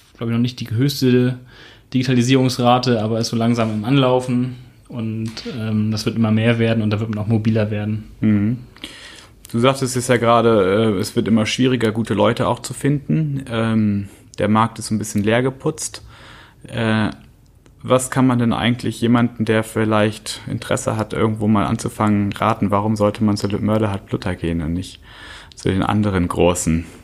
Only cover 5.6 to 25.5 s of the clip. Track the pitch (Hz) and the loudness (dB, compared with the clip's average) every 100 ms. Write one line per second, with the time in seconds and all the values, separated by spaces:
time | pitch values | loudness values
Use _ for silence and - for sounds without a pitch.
5.6 | 110 107 107 107 - 110 110 110 113 117 | -2 0 0 -2 -2 0 2 4 4 2
6.6 | 113 113 107 104 113 104 104 113 110 110 | 2 0 0 -2 -4 -4 -2 0 2 0
7.6 | 107 104 104 107 - - 110 104 104 123 | 0 -4 -4 -6 -8 -4 0 2 0 -4
8.6 | - - - - - - - - - 117 | -8 -20 -20 -18 -20 -20 -20 -20 -8 0
9.6 | 127 135 127 127 120 120 117 117 113 110 | 2 2 -2 -2 0 2 4 4 6 4
10.6 | 92 101 113 95 - - 104 110 107 - | 4 4 2 0 -2 -2 2 2 2 0
11.6 | 127 127 113 107 110 101 104 120 95 117 | 2 2 0 0 0 2 2 2 0 -2
12.6 | - - 139 147 - 156 151 135 135 113 | -6 -4 -2 -2 -2 -2 -2 -4 -6 -2
13.6 | 113 113 104 101 98 - - - 104 107 | 0 2 2 0 -4 -12 -14 -4 0 2
14.6 | 113 - 110 110 107 107 101 117 131 135 | 2 -2 -6 -6 -4 -2 0 2 0 -4
15.6 | 156 156 - - - - - - - _ | -6 -6 -8 -12 -20 -20 -20 -20 -20 _
16.6 | - 117 113 110 104 - - - _ _ | -12 -4 -2 0 -2 -4 -16 -20 _ _
17.6 | - - 120 123 127 135 127 120 117 - | -20 -12 0 0 2 2 2 4 2 0
18.6 | 113 120 127 110 113 120 120 - 110 110 | 0 0 -4 -2 2 4 2 0 0 0
19.6 | 110 110 110 107 107 107 - - - 113 | 0 -2 2 2 2 -2 -10 -12 -8 -8
20.6 | - 117 - 110 107 - 110 107 104 107 | -4 -4 -2 -4 -4 -2 -2 0 0 2
21.6 | 71 113 113 - 107 104 101 - 104 117 | 0 -2 -4 -2 0 0 -2 -2 -2 0
22.6 | 101 101 110 107 104 101 107 101 101 101 | 0 0 0 0 0 2 0 0 -2 -2
23.6 | 101 110 107 98 - 127 98 90 85 82 | 0 0 0 -4 -6 -6 -4 -4 -4 -2
24.6 | 80 85 92 - - - - - - | -4 -4 -8 -14 -20 -20 -20 -20 -20